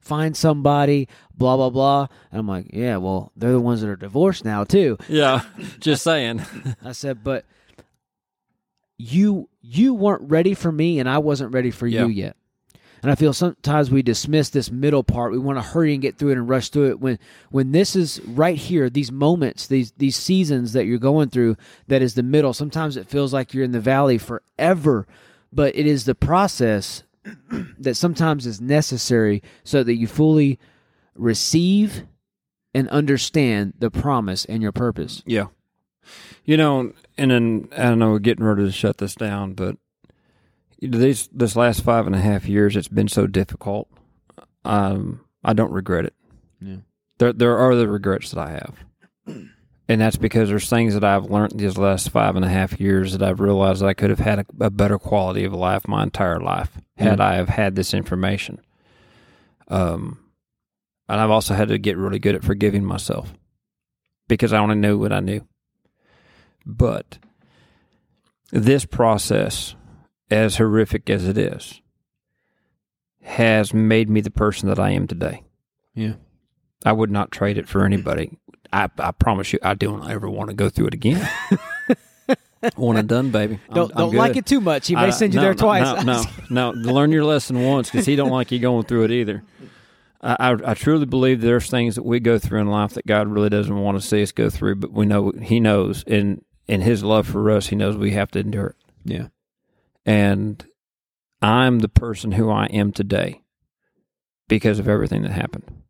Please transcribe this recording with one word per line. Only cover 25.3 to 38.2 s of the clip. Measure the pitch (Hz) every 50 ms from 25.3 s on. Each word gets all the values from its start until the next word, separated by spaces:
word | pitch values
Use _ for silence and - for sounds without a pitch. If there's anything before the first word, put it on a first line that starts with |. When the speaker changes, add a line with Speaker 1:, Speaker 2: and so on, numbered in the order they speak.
| _ _ _ _
Speaker 1:
but | - 143 147 139 -
it | - 151
is | 147 151 135 110
the | 127 131
process | - - 143 156 180 202 190 - - 123 113 107 101 92 - - - - _ _ _ _
<clears throat> | 208 - - _ _ 240 220 190 156 - -
that | - 135 120
sometimes | - - 175 170 - 165 160 151 147 120
is | 120 110 95
necessary | 117 127 143 151 147 - 135 117 - - 123 117 110 107 101 104 - - - _ _
so | - - 143 127
that | 117 120
you | 117 117
fully | 110 - - 151 156 156 156 147 139 135 - _ _ _ _ _ _ _ _ _ _ _
receive | - 113 120 113 104 - - - 160 170 180 190 202 208 208 - - - - _ _ _ _ _ _ _ _ _ _ _ _ _
and | 131 135 -
understand | - 147 147 143 139 131 - - _ 160 143 123 113 104 101 98 - _
the | 120 113
promise | - - - 143 143 123 110 98 92 95 -
and | - 98 113 110
your | 104 98
purpose. | - 123 120 104 - 80 - - - -
Speaker 2:
Yeah. | - 117 110 101 95 _ _ _ _ _ _ _ _ _ _ _ _ - - - - - _ _
You | - 151 156
know, | 160 151 143 131 127 113 - _ _ _ _
and | - 143 131
then, | 127 120 117 113 113 110 - - -
I | - 123
don't | 120 117 113
know, | 113 110
we're | 107
getting | 107